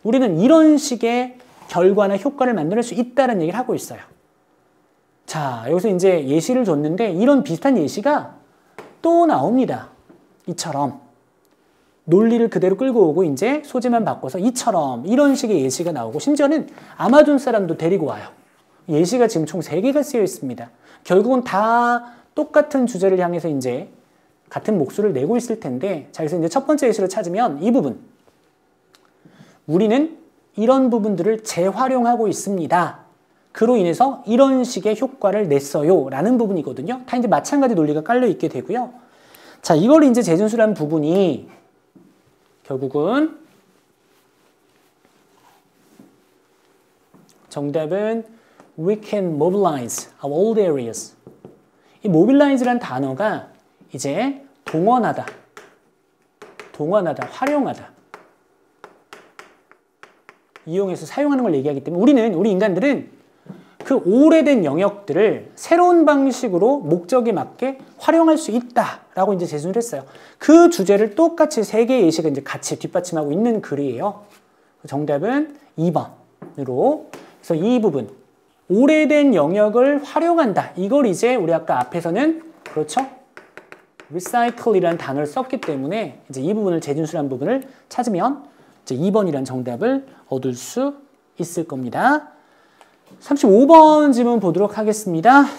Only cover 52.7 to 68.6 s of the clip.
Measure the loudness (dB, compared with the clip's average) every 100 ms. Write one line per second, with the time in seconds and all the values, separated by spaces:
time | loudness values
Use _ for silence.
52.7 | -2 -4 -6 -6 -4 -4 -6 -10 _ _
53.7 | _ _ -10 -6 -4 -4 -6 -14 _ -6
54.7 | -2 2 2 0 -4 -10 -16 _ -20 -20
55.7 | _ _ _ _ _ _ _ -20 -20 -20
56.7 | -8 -2 0 0 -6 -10 -6 -4 -2 -4
57.7 | -8 -16 _ _ -20 _ _ _ _ _
58.7 | _ -20 _ _ -20 -20 -20 -20 _ _
59.7 | _ _ _ -20 _ -20 _ _ -20 -8
60.7 | -4 -4 -6 -8 -4 0 0 0 0 -2
61.7 | -4 -6 2 4 4 4 2 0 2 0
62.7 | 0 0 -2 -6 -18 _ _ -20 -20 -20
63.7 | _ -2 0 2 4 6 6 4 2 2
64.7 | 0 -2 -2 -4 0 2 0 -8 -18 0
65.7 | 4 6 6 6 4 2 -2 -2 0 2
66.7 | 0 0 -2 0 0 0 -2 -6 -8 -8
67.7 | -8 -16 -4 0 4 4 2 0 -6